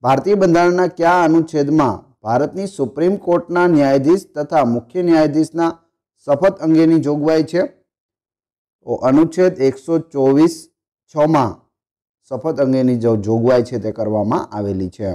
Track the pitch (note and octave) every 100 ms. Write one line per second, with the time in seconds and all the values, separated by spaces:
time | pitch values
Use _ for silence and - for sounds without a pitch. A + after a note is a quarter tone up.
0 | B2 C3+ F#3 G3+ F#3 E3+ F3 F3+ F3+ -
1 | E3 F3+ E3 E3 D#3+ D#3 C#3+ D#3 C3+ F#2+
2 | - _ G#2+ B2 D3+ F3+ G3 - C3 -
3 | E3+ G3+ - F3 - F3 F3+ D#3 C#3 C#3
4 | C3+ F#3+ - - D3 C3 A#2 A#2 - F3+
5 | F3 D#3+ D#3 C#3+ D#3 D#3+ E3 E3 _ _
6 | _ _ - C#3+ F#3+ F#3+ D#3+ D#3+ E3 E3
7 | C#3 D3 D3+ D#3+ D#3 E3+ D4 _ _ _
8 | _ _ _ _ _ _ _ _ - A#2
9 | B2+ C#3 D#3+ F3 F#3 - C3+ C3 - E3
10 | D#3 C#3 C3+ C#3 E3 E3 - _ _ _
11 | _ D#3 D3+ D3+ A#2+ F2 _ _ _ _
12 | _ _ _ B2+ D#3+ D#3 C3+ C3 B2+ B2
13 | A#2 A2+ G2+ A2+ A#2 B2 A#2 B2 G#2+ G2+
14 | G#2 G#2+ G#2 A2 - G#2 G2+ F#2+ F#2+ -
15 | G2+